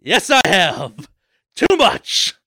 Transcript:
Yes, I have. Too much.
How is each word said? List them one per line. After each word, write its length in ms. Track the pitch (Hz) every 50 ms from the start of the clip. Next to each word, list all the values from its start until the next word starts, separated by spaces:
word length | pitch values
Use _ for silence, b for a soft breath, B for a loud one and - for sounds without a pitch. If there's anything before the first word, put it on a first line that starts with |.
Yes, 300 | _ 131 190 247 - -
I 100 | 294 262 247
have. 640 | - - 190 175 156 - - 139 123 - - 143 - _ _ _ _ _ _ _ _ _
Too 220 | - - 349 392
much. 580 | 330 285 208 - - _ - - - - - - _ _